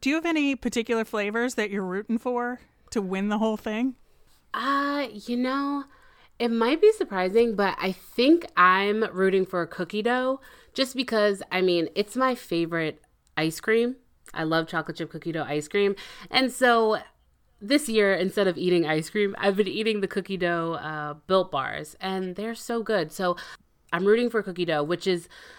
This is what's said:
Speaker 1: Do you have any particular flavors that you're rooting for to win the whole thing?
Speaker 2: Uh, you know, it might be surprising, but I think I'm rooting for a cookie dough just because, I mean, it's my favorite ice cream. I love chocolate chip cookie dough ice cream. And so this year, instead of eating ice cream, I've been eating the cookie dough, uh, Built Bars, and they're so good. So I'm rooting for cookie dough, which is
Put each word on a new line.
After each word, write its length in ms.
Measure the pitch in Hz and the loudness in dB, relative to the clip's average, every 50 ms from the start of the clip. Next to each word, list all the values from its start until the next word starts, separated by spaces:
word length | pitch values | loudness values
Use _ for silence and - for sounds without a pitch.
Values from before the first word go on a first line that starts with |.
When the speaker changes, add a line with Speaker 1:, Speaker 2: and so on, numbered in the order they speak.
Speaker 1:
Do 80 | - 262 | -2 -2
you 60 | 294 | -2
have 100 | 320 320 | 0 0
any 300 | 339 330 311 285 277 269 | -2 0 0 0 0 -2
particular 500 | - - 240 - 240 226 - 233 226 220 | -2 -4 -4 -2 -2 -2 -2 -2 -2 -2
flavors 500 | - - 214 202 208 208 233 240 254 247 | -4 -4 -4 -4 -2 -2 -2 -2 -2 -2
that 160 | - 208 202 | -4 -4 -2
you're 140 | 202 208 190 | -4 -4 -4
rooting 320 | 185 180 196 214 - 220 | -4 -6 -6 -4 -2 -4
for 420 | 226 - 254 247 240 240 240 247 247 - _ _ _ _ - | -2 -2 -4 -4 -4 -4 -4 -6 -10 -14 _ _ _ _ -6
to 100 | - 226 | -4 -4
win 280 | 196 180 190 190 202 208 | -4 -2 -4 -2 -2 0
the 80 | 208 | 0
whole 200 | 208 220 220 214 | 0 0 0 -2
thing? 380 | 208 - 226 214 220 247 269 247 _ - _ _ _ _ _ _ _ _ _ - | -2 -4 -4 -2 -2 -2 -2 -4 _ -18 _ _ _ _ _ _ _ _ _ -8
Speaker 2:
Uh, 540 | - - 539 554 392 285 285 285 285 277 240 | -4 -2 0 0 0 0 0 -2 -2 -4 -6
you 260 | - 208 - - 240 | -8 -12 -6 -4 -2
know, 480 | 247 247 254 262 277 277 277 285 285 277 - - - - - _ _ - _ _ | -2 0 0 0 -2 -2 -2 -2 -4 -6 -10 -16 -20 -20 -20 _ _ -20 _ _
it 120 | - 240 233 | -4 -2 0
might 320 | 233 226 226 240 294 311 | 2 2 2 2 4 6
be 100 | 415 427 | 6 6
surprising, 640 | 440 - 349 - 202 185 180 185 190 226 240 233 214 | 6 4 -2 -4 -2 -2 0 2 4 4 4 4 2
but 200 | 190 202 190 - - | 0 0 0 0 -2
I 120 | 175 190 | -4 -4
think 540 | 185 - - - - - 247 285 330 339 - - - | -4 -6 -12 -8 0 2 6 6 6 6 4 -2 2
I'm 460 | - 180 185 185 190 196 202 208 220 226 | 6 6 6 6 4 2 2 0 0 -2
rooting 400 | - - 185 190 190 185 190 190 | -2 0 2 2 2 4 2 0
for 160 | - - 180 | 0 -2 -4
a 60 | 165 | -4
cookie 340 | - - - 180 165 - 214 | -4 -6 -8 -8 -4 -4 -2
dough 400 | 214 233 247 254 254 262 269 269 - - - - - _ - | 0 0 0 0 0 -2 -2 -4 -6 -18 -20 -20 -20 _ -4
just 220 | 254 269 254 - | -4 -4 -2 -2
because, 460 | 254 247 - 233 214 208 208 202 190 - - | -4 -2 0 2 2 2 2 2 0 -6 -4
I 100 | - 185 | -2 0
mean, 280 | 185 185 175 170 160 - - | 2 2 2 2 0 -2 -2
it's 200 | 196 202 - - | -4 -4 -2 0
my 200 | 247 262 262 247 | 0 0 0 0
favorite 680 | 240 - - 175 170 170 160 170 165 160 151 - - _ _ _ _ _ _ - | -2 -4 -4 -2 -2 -2 -2 -2 -2 -4 -4 -6 -10 _ _ _ _ _ _ -4
ice 220 | - 160 160 160 - | -2 -2 -2 -2 -4
cream. 360 | - - 220 233 233 240 254 - _ _ _ _ _ - - | 0 2 2 2 2 0 -2 -8 _ _ _ _ _ -12 -8
I 100 | 160 160 | -6 -2
love 240 | 156 160 165 165 | 0 0 0 0
chocolate 300 | 160 - 165 156 - 160 | 0 -4 -6 -6 -6 -8
chip 120 | - 165 151 | -10 -10 -10
cookie 200 | - 156 - 170 | -10 -10 -8 -6
dough 140 | 156 160 143 | -6 -6 -4
ice 200 | - 147 151 147 | -4 -4 -4 -4
cream. 280 | - - 202 202 202 196 - - - - - - - | -2 0 0 0 0 0 -4 -10 -18 -18 -18 -10 -2
And 200 | - 254 262 247 | 0 0 0 0
so 460 | - - 254 247 233 226 220 220 214 - - - _ _ _ _ _ _ _ _ _ - | 0 2 4 4 4 4 4 2 0 -2 -4 -12 _ _ _ _ _ _ _ _ _ -10
this 260 | 202 202 277 294 285 | -2 0 0 0 2
year, 260 | - 220 214 202 196 196 | 2 2 4 4 4 4
instead 340 | 160 185 190 - 214 202 | 2 0 0 2 2 2
of 100 | 185 170 | 2 2
eating 280 | - 175 180 180 175 165 | 0 2 2 4 4 4
ice 240 | 151 156 156 160 - | 2 0 0 -2 -2
cream, 260 | - 214 208 196 196 | 0 0 0 0 0
I've 180 | - - 202 196 | 0 0 0 2
been 120 | 196 208 | 2 2
eating 340 | 185 - 208 220 226 214 208 | 0 0 -2 0 0 0 0
the 60 | 190 | -2
cookie 300 | 185 - 202 185 - 196 | -2 -4 -6 -6 -4 -4
dough, 360 | 175 180 175 170 170 165 165 165 - | -2 0 0 0 0 -2 -4 -4 -6
uh, 320 | - 156 156 151 151 147 147 151 - | -6 -8 -8 -6 -6 -8 -10 -8 -2
Built 240 | - 185 190 175 180 | 2 2 2 2 2
Bars, 440 | - 135 131 113 107 147 151 - - - | -2 -4 -4 -4 -6 -8 -10 -12 -14 -10
and 340 | - 190 190 190 190 185 180 | -6 -6 -4 -4 -4 -6 -6
they're 200 | 185 208 226 233 | -8 -8 -8 -8
so 260 | - - - 233 233 | -10 -6 -4 -4 -4
good. 300 | 214 - 220 190 160 156 | 0 0 0 0 0 -2
So 260 | - - 190 180 175 - - - - - _ _ _ _ _ - - | -4 -2 -2 -2 -2 -2 -6 -18 -18 -20 _ _ _ _ _ -4 -2
I'm 120 | 170 185 | 2 4
rooting 260 | 202 214 233 247 233 | 4 4 4 4 0
for 100 | 233 220 | 0 -2
cookie 240 | 202 196 175 175 180 | -4 -4 -4 -4 -2
dough, 180 | 170 160 147 147 | 0 0 0 0
which 220 | 156 175 170 - | 0 -2 -2 0
is 240 | 190 180 170 165 - - - - - - | 0 0 0 -2 -10 -20 -20 -20 -20 -20